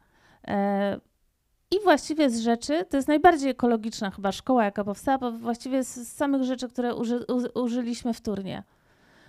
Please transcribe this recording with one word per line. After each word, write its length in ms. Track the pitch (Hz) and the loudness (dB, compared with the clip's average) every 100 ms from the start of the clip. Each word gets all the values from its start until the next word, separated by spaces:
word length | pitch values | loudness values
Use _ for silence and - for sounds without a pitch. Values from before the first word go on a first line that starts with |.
| _ _ _ _ - | _ _ _ _ -4
E, 520 | 202 202 196 202 - - _ _ _ _ _ _ | 0 0 0 0 -4 -10 _ _ _ _ _ _
i 80 | 381 | 2
właściwie 460 | 381 294 - 311 285 | 4 4 2 2 2
z 100 | 233 | 2
rzeczy, 460 | 226 233 - 311 381 | 0 0 0 -2 0
to 80 | 277 | -2
jest 100 | 262 | 2
najbardziej 420 | 302 349 320 269 | 6 8 6 2
ekologiczna 640 | 254 240 226 220 - 196 | 0 2 2 -2 -6 -6
chyba 200 | 202 196 | -4 -4
szkoła, 320 | - - 254 202 | -2 2 2 2
jaka 180 | 208 | 0
powstała, 340 | 202 196 - 269 | -4 -4 -2 0
bo 140 | 247 | -2
właściwie 520 | 233 233 233 262 262 | -4 -6 -6 -2 -2
z, 120 | 254 254 | -4 -8
z 180 | 240 | -12
samych 300 | - 285 277 | -4 0 0
rzeczy, 260 | 254 254 254 | 0 -4 -6
które 260 | - 240 - | -4 -4 -2
uży-, 300 | 226 240 - 247 240 - | -2 -2 -2 -2 -2 -2
u-, 60 | |
użyliśmy 500 | 247 240 233 233 240 | -2 -2 -4 -4 -4
wtórnie. 500 | 226 220 196 190 - - _ _ _ _ _ | -4 -4 -6 -6 -10 -12 _ _ _ _ _